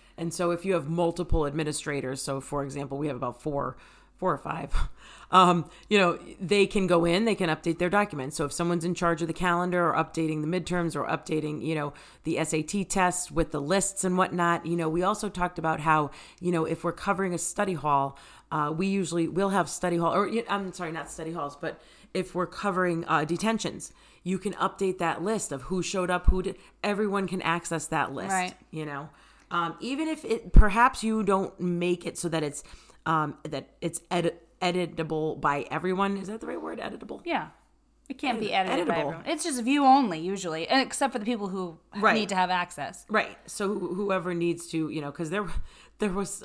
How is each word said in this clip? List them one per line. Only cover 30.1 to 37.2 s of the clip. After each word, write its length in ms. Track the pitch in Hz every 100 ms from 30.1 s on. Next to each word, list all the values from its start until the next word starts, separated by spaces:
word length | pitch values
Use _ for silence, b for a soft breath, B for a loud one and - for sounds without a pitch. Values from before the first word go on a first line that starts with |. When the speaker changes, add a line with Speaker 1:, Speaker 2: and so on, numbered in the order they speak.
| 302 -
Speaker 1:
it, 280 | 226 -
perhaps 500 | - 208 196 247 254 220
you 180 | 220
don't 360 | 196 190 190 -
make 440 | 180 175 175 170 -
it 140 | -
so 100 | 170
that 140 | 160
it's, 200 | 147 139 B B B B -
um, 320 | 160 151 147 156
that 260 | 139 - _
it's 200 | 175 170 -
edit-, 360 | 175 165 - - _
editable 800 | 180 180 170 - 160 156 156 151
by 260 | 147 143 -
everyone. 460 | 147 180 185 196 196
Is 80 | 185
that 140 | 220
the 60 | -
right 120 | 339
word, 200 | 320 330
editable? 420 | - - - 285